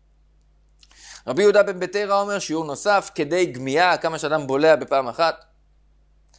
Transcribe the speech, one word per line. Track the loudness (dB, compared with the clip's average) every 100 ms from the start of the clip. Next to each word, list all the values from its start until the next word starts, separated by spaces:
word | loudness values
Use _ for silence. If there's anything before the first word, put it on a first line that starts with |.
| _ _ _ _ _ _ _ _ _ _ -20 -16 -6
רבי | 2
יהודה | 4 6
בן | 2 -2
בתרא | -6 -4 -2 -2
אומר | -2 -6
שיעור | -4 -6
נוסף | -6 -6 0 0 0
כדי | -6 -2 0 -2
גמיהה, | -4 -2 2 2 2
כמה | -2 -4
שאדם | -4 -4 -2
בולע | 2 4 4
בפעם | 2 -2 -2
אחת. | -2 -2 -2 _ _ _ _ _ _ _ _ _